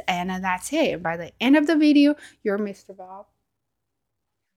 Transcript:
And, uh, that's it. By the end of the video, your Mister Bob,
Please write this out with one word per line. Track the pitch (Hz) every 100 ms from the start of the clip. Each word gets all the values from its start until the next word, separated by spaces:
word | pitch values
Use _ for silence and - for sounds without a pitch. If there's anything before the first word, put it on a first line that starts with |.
| -
And, | 180 185
uh, | 185
that's | 190 180 -
it. | 311 254 160
By | 170 170
the | 165 _
end | 240 294
of | 294
the | 320
video, | 302 294 285 294 - _
your | 214 202
Mister | 208 190 _
Bob, | 196 185 190 214 _ _ _ _ _ _ _ _ _ _ _ _